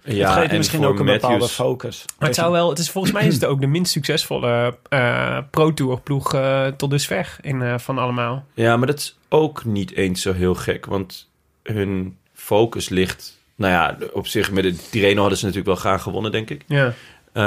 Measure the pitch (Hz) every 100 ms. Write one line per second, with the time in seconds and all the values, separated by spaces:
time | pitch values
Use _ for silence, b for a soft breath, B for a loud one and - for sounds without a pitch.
0 | 143 101 98 127 160 160 160 160 143 101
1 | 135 127 127 120 120 - 127 127 117 -
2 | - - 147 123 170 175 170 147 165 196
3 | 185 202 214 139 - 139 135 160 180 156
4 | 143 151 - 135 123 120 120 123 - 139
5 | 120 123 123 127 139 - 156 151 131 123
6 | - 139 - 139 135 135 135 139 143 143
7 | - 190 - - 147 131 123 120 - 131
8 | 123 123 117 135 - - 113 117 131 143
9 | - - _ 151 156 - 117 101 92 -
10 | 95 90 98 90 90 87 - - - 101
11 | 92 - - _ _ _ - 107 98 95
12 | 92 - _ - - 107 117 98 - 92
13 | 92 - - - _ - 95 90 78 -
14 | - 98 92 110 98 95 95 87 - 117
15 | 98 101 101 98 101 95 90 90 101 95
16 | - 95 107 113 110 147 - 143 127 113
17 | B B B -